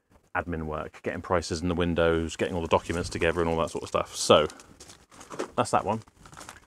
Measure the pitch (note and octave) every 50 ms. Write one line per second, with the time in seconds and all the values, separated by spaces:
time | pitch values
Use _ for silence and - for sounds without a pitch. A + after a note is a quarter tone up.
0 | _ _ - _ _ _ - F2+ F2 F2 E2 D#2+ D#2+ D2+ D2+ D#2 - - - -
1 | - - - F2 E2 - F#2 F2 E2 - F#2 D#2+ E2 F2+ E2+ E2+ F2 E2+ E2 E2+
2 | E2+ E2 E2 E2 E2 D#2 - - - - F2 E2+ E2 D#2+ G2+ F2+ - - E2+ F2
3 | F2 - - - E2+ E2 D#2+ F2 E2+ E2 E2 E2 D#2+ C2+ - - - - - -
4 | - - - - - - G#2 D#2+ D#2 D#2 - - - - - - - - - -
5 | _ _ - - - - - - - - - B2+ A#2+ - - - - F#2+ A2 A2+
6 | - - _ - - - - - - - - - -